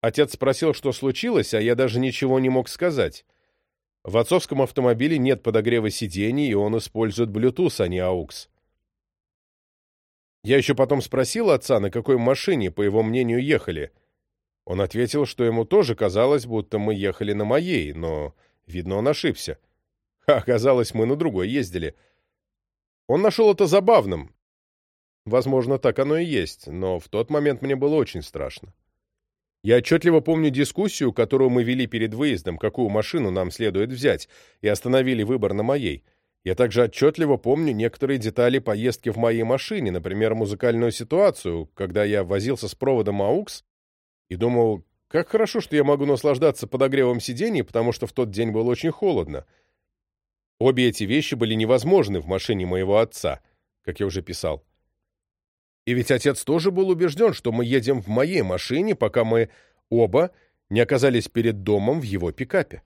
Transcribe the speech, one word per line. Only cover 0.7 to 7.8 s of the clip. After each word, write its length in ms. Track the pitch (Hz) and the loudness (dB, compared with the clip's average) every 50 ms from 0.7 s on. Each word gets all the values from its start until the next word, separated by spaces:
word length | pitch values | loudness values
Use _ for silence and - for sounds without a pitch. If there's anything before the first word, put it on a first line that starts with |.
| 143 | 0
что 180 | - - 143 | 0 -2 -4
случилось, 600 | 120 - - 135 127 - - 240 233 165 104 - - | -4 -2 -2 -4 -2 -2 -4 0 0 0 0 0 -2
а 80 | 110 | 0
я 140 | 107 117 120 | 2 2 2
даже 240 | 117 131 123 104 123 | 2 2 0 0 0
ничего 400 | 131 131 117 - - 131 131 131 | -2 -2 -2 -2 0 0 2 2
не 100 | 131 131 | 2 2
мог 180 | 127 127 123 - | 0 0 -2 -4
сказать. 580 | - - 175 180 160 135 98 76 - - _ _ _ _ _ _ _ _ _ _ _ _ _ _ _ _ _ | -6 -4 -4 -2 0 0 -2 -2 -4 -10 _ _ _ _ _ _ _ _ _ _ _ _ _ _ _ _ _
В 140 | - 92 113 | -2 0 0
отцовском 440 | 117 - 175 185 - - 156 135 | 2 4 2 0 0 0 0 0
автомобиле 560 | 135 120 - - 127 123 120 113 127 151 165 147 | 0 0 0 0 2 2 2 2 0 0 0 0
нет 260 | 123 131 131 - _ | 2 2 0 0 _
подогрева 460 | 117 107 113 104 117 117 117 107 107 | 0 0 2 2 2 0 2 0 -2
сидений, 600 | 101 - 117 101 85 95 101 110 123 143 147 135 | -4 -4 -8 -6 -4 -2 -2 -2 0 0 -2 0
и 40 | 107 | 0
он 240 | 101 101 107 110 113 | 0 0 0 -2 -2
использует 520 | - - _ 107 113 110 95 - 117 110 | -4 -4 _ -2 -2 -2 0 -2 -2 -2
Bluetooth, 520 | 98 107 117 131 127 - 180 160 - - | 0 0 0 0 2 2 -2 -2 0 0